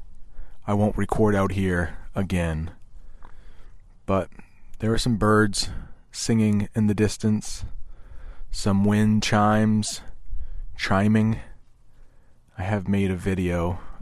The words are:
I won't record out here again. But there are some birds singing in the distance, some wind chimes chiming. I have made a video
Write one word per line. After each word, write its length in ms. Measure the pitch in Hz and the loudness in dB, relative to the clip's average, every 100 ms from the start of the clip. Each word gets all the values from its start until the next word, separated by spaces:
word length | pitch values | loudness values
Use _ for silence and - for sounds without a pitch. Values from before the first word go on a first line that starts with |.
| - - - - - - - | -10 -10 -8 -6 -6 -6 -2
I 80 | |
won't 240 | 101 104 98 | 2 2 0
record 380 | 101 - 107 101 | 0 2 4 4
out 160 | 95 | 2
here 440 | 95 95 87 87 - - - | 0 0 0 -2 -4 -6 -6
again. 560 | 95 90 82 78 82 - - - - - - - - - - - - - - | -2 0 0 -2 -6 -10 -16 -14 -14 -12 -12 -12 -12 -14 -14 -16 -20 -10 0
But 220 | 95 87 - - - - - | 0 0 -8 -18 -18 -12 -4
there 120 | 110 | 0
are 60 | 113 | 2
some 200 | 127 107 | 2 2
birds 500 | 107 107 107 101 - - - - - | 4 6 4 0 -4 -6 -10 -14 -16
singing 580 | - - 113 107 104 101 | -6 0 2 4 2 0
in 140 | - 107 | 2 2
the 60 | |
distance, 720 | 101 107 - 110 107 - - - - - - - - - - - | 4 2 2 0 0 -2 -6 -6 -6 -6 -10 -12 -12 -10 -8 -4
some 320 | - 104 98 | -2 2 4
wind 400 | 101 104 107 107 | 4 4 4 4
chimes 800 | - 107 104 107 110 107 104 - - - - - - - - - | 2 4 4 4 4 2 0 -6 -8 -6 -2 0 0 -2 -4 -4
chiming. 640 | - 95 107 110 110 113 - - - - - - - - - - - - | 0 4 4 4 4 0 -6 -16 -20 -20 -20 -20 -20 -20 -20 -20 -18 -8
I 60 | |
have 240 | 95 104 95 | -2 -2 0
made 240 | 98 98 | 0 2
a 40 | 92 | 0
video 600 | 95 92 92 87 85 - - - | 0 0 0 0 0 -2 -6 -8